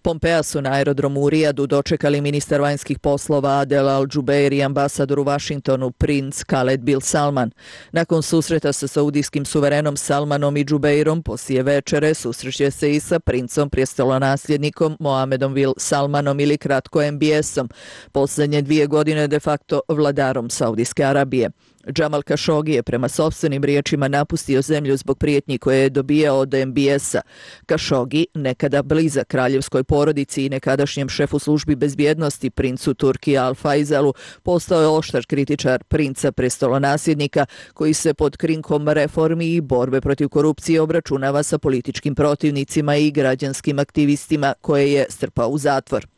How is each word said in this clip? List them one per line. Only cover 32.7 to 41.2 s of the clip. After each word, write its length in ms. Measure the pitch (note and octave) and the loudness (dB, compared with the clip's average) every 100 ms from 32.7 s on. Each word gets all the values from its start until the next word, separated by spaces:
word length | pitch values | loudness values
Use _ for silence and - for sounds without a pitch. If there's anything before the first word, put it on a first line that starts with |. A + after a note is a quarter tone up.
| B2+ - | -2 -4
Turki 440 | C3 C#3 B2+ - C#3 | 0 0 0 0 2
Al 180 | B2+ C3 | 0 -2
Faisalu, 580 | D3+ D3 D3 D3 C#3+ - - - | 0 0 2 2 2 -2 -14 -8
postao 380 | - F3 - E3+ | -2 0 2 2
je 60 | D#3 | 4
oštar 380 | D#3 - C3 - | 2 0 -4 -2
kritičar 580 | C#3+ C3+ D3 C#3+ B2+ | -2 0 0 0 -2
princa 480 | - D#3 C#3+ C3+ C#3+ | 0 0 0 0 -2
prestolonasljednika, 1120 | - B2+ - C3 C3+ C#3 C#3+ E3 D3 C#3+ D#3 C#3 - - | 0 -2 0 0 2 2 0 0 0 0 0 -2 -6 -20
koji 200 | - D#3 | -2 0
se 200 | D#3 E3 | 2 0
pod 240 | C#3+ D3 - | 0 -2 0
krinkom 520 | E3 D#3 - D3+ D3 | -4 -4 -2 -2 2
reformi 640 | D3+ C#3+ - D#3+ E3 E3 | 2 0 0 0 0 0
i 80 | E3+ | -2
borbe 400 | C#3 B2+ B2+ C3 | 0 0 2 0
protiv 280 | C3+ C#3 C#3+ | 0 -2 0
korupcije 520 | D3+ D3+ D3 - D#3+ | 2 2 0 0 2
obračunava 600 | D#3 E3+ - C#3 | 2 0 -2 -2